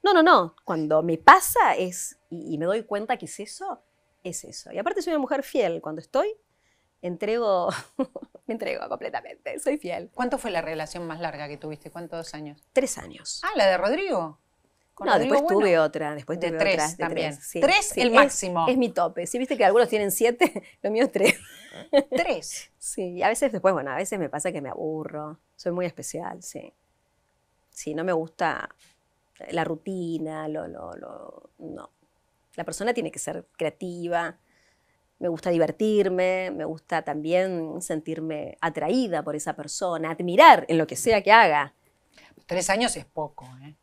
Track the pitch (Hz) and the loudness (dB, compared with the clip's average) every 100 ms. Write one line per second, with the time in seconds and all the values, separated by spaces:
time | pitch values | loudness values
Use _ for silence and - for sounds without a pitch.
0 | 392 359 320 269 170 _ - 160 151 156 | 6 6 8 6 4 _ -4 -2 2 2
1 | 170 160 - 302 - 494 359 147 180 180 | 2 6 10 10 8 4 4 2 -2 -6
2 | - - _ 170 160 151 170 220 220 202 | -12 -14 _ -12 -8 -2 0 -2 -2 -6
3 | 220 247 160 - 208 - 381 - _ _ | -4 -6 -6 -14 -14 -10 -10 -10 _ _
4 | _ _ 185 - - - - 180 240 415 | _ _ -12 -12 -12 -16 -10 -6 -4 -2
5 | 349 302 262 277 - 277 190 165 156 156 | -2 -2 0 -4 -2 0 0 -2 -8 -10
6 | - 262 415 440 _ _ _ _ _ _ | -4 -2 -2 -6 _ _ _ _ _ _
7 | 180 175 208 233 226 190 175 - - - | -10 -6 -2 0 2 2 0 -4 -10 -6
8 | 262 - - - - 226 - 135 - - | -6 -6 -18 -18 -10 -6 -6 -6 -6 -8
9 | 110 - - - 135 131 269 294 185 175 | -6 -8 -10 -14 -10 -4 -2 -2 -4 -8
10 | 175 - 247 269 233 170 160 160 156 175 | -10 -6 -4 -2 -2 -4 -4 -6 -8 -8
11 | 165 160 165 147 143 147 165 151 165 170 | -8 -6 -8 -8 -12 -10 -12 -12 -14 -14
12 | 170 170 165 151 151 147 _ 262 269 - | -12 -12 -10 -12 -14 -16 _ 0 0 -6
13 | 85 - - - 359 403 196 185 196 311 | -12 -16 -14 -6 -4 4 4 4 2 0
14 | 392 226 160 - _ _ _ _ _ - | 0 -2 -4 -10 _ _ _ _ _ -6
15 | 196 202 247 277 311 - 202 165 156 151 | 2 2 4 2 4 4 6 6 4 0
16 | 151 151 135 170 170 160 156 170 156 170 | -6 -6 -8 -4 -2 0 0 2 0 -2
17 | 170 - 160 143 - 170 277 403 - - | -4 -2 -4 -6 -8 0 4 4 0 0
18 | 247 233 285 - 190 175 165 254 233 180 | 6 6 6 2 -4 0 0 2 0 0
19 | 170 - 175 240 254 254 196 220 233 214 | -2 -4 -6 -6 -4 2 4 6 4 2
20 | 202 - 226 240 359 196 - _ 202 220 | 0 2 0 4 0 0 -12 _ -2 2
21 | 269 - 190 - - - - - - 277 | 0 4 2 2 -8 -20 -20 -20 2 2
22 | 277 262 349 190 - - - _ - - | 2 -2 -2 -4 -6 -14 -16 _ -12 -8
23 | 180 175 185 233 269 202 190 175 139 135 | -8 0 0 2 -2 2 2 2 -2 -4
24 | 190 202 147 147 185 165 139 - 156 156 | -4 -4 -4 -4 -4 -6 -8 -8 -6 -6
25 | 151 151 151 156 _ _ 180 175 180 - | -8 -10 -12 -16 _ _ -6 -4 -4 -6
26 | - - - - - - - _ _ _ | -12 -10 -10 -12 -14 -16 -16 _ _ _
27 | _ _ _ _ _ _ _ - - 151 | _ _ _ _ _ _ _ -12 -8 -4
28 | 180 165 160 - 165 - - _ _ _ | 0 -2 -2 -2 -2 -2 -8 _ _ _
29 | _ _ _ _ - 165 160 160 - 185 | _ _ _ _ -6 -4 -2 -4 -8 -6
30 | 170 160 156 156 156 156 - - - - | -6 -6 -6 -8 -8 -8 -10 -12 -14 -14
31 | - - - - - _ 165 - - _ | -16 -16 -18 -20 -20 _ -16 -16 -18 _
32 | _ _ _ _ _ - 165 165 208 240 | _ _ _ _ _ -10 -10 -4 -2 -2
33 | 160 - - 175 - - 156 - 185 175 | -4 -8 -10 -10 -14 -4 -4 -4 -12 -8
34 | 170 170 170 - _ _ _ _ _ _ | -4 -2 -4 -10 _ _ _ _ _ _
35 | _ _ 180 160 185 170 156 - 214 208 | _ _ -4 -2 0 2 2 2 2 2
36 | 190 180 185 185 185 196 156 160 _ 165 | 2 2 2 0 -4 -6 -8 -10 _ -4
37 | 156 151 156 180 190 175 160 160 - 160 | -4 -6 0 2 2 -2 -6 -8 -6 -6
38 | 160 160 160 151 147 - 165 156 151 247 | -6 -8 -6 -8 -10 -4 -4 -2 -2 -2
39 | 233 160 151 151 165 - 147 - 185 160 | 0 -4 -4 -6 -6 -8 -10 -6 -4 -4
40 | 160 165 175 190 320 214 - 160 156 131 | -6 -4 0 8 10 10 6 0 0 -2
41 | 240 214 196 226 196 147 143 _ _ _ | 2 2 8 8 8 4 -2 _ _ _
42 | _ _ - _ - 175 175 202 240 151 | _ _ -20 _ -6 -4 0 0 0 -2
43 | 123 - 147 - 127 127 139 151 | -10 -10 -10 -12 -20 -20 -20 -20